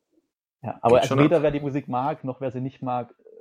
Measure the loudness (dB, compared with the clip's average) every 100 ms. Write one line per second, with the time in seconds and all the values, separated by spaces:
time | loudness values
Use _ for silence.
0 | _ _ _ _ _ _ -12 -4 4 4
1 | 4 4 4 4 2 0 -4 -6 -4 -4
2 | -4 -6 -8 -8 -8 -6 -8 -8 -6 -6
3 | -6 _ -20 -20